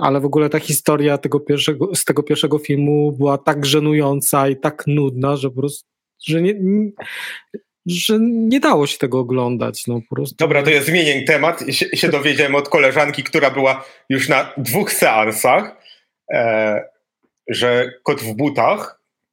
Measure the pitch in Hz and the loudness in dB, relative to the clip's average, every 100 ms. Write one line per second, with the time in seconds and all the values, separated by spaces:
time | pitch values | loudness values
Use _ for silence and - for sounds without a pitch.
0 | 143 139 143 151 147 156 156 147 - 147 | 0 2 2 4 2 0 -2 -2 0 2
1 | 147 143 135 143 147 143 - 135 185 175 | 2 0 -2 -2 0 -2 -2 -2 -2 -2
2 | - 135 147 143 151 147 151 143 143 147 | -2 -2 -2 -2 0 -2 -2 0 2 2
3 | 147 131 143 139 - 143 139 151 151 151 | 0 0 0 0 0 0 0 2 2 2
4 | 139 139 - 143 135 135 156 151 - 147 | 2 0 0 2 2 0 -4 -4 -2 0
5 | 139 123 139 143 131 127 143 143 - _ | 0 -2 -2 -2 -4 -4 -6 -8 -18 _
6 | _ _ - 160 180 208 190 208 208 - | _ _ -4 0 0 0 0 0 -2 -8
7 | - - - - _ - _ _ 175 175 | -16 -14 -14 -16 _ -20 _ _ -6 -4
8 | - 214 226 226 226 269 302 170 143 - | 0 2 2 2 2 2 4 2 2 -2
9 | 131 127 123 127 123 120 117 110 - 120 | -2 0 0 -2 -2 -2 -4 -6 -6 -6
10 | - 131 139 - 160 143 139 147 156 175 | -6 -6 -6 -2 2 2 4 2 2 2
11 | 151 135 139 147 156 170 120 - - - | 2 2 2 2 0 -2 -4 -4 -2 0
12 | 170 147 147 143 143 143 143 160 135 139 | 0 2 0 2 2 0 0 2 4 2
13 | 143 143 127 160 135 135 131 131 - - | 0 -2 -4 0 2 2 0 0 -8 -16
14 | - 135 135 135 - - 117 175 208 - | -4 -2 0 0 0 -6 -4 -2 -2 2
15 | 156 110 107 107 127 135 - - _ _ | 2 4 0 0 2 2 0 -12 _ _
16 | _ _ - - 117 110 107 104 - _ | _ _ -4 -2 0 0 0 -2 -6 _
17 | _ _ _ _ - - 123 123 123 - | _ _ _ _ -8 -2 2 2 -2 -4
18 | - 127 113 110 147 127 123 208 - - | -4 -4 -6 -4 -2 0 0 0 -6 -18
19 | _ _ _ | _ _ _